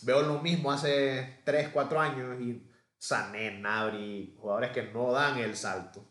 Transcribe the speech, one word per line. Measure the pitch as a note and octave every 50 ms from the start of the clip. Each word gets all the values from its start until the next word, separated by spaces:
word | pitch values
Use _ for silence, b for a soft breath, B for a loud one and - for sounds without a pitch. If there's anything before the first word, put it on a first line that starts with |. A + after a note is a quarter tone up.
| -
veo | A#2+ B2+ C#3+ D3
lo | D3+ D3 C#3+
mismo | D#3 E3+ F3 D3+ C#3+ C#3 C#3+
hace | C#3+ D3+ D3 C#3+ C#3 C#3 C3+ C3+ B2+ B2+ - - - _
tres, | - C#3 D3+ D3 -
cuatro | - D3 C3+ C#3 D#3 D#3
años | D#3 D3 C#3 C3 B2+ B2+ B2+ B2+
y | A#2+ A#2+ A#2+ - - b b b b b b
Sané, | _ - - C3+ A2+ G2+ G2 G#2 G#2 A2 G#2+ G2+ G2+
Gnabry, | G2+ G#2 G#2+ A2 A2 G#2+ G#2+ G#2 G#2 G#2 G#2 G2+ G2 F#2+ - -
jugadores | - G#2 G2+ A2 B2+ B2
que | - B2+ A2 G#2+
no | G#2+ A#2 B2 B2+ B2
dan | C3+ D3 C#3+ C3+
el | B2 A#2 G#2+ G#2+
salto. | - - G#2 F#2+ F#2 E2 - - G2+ - -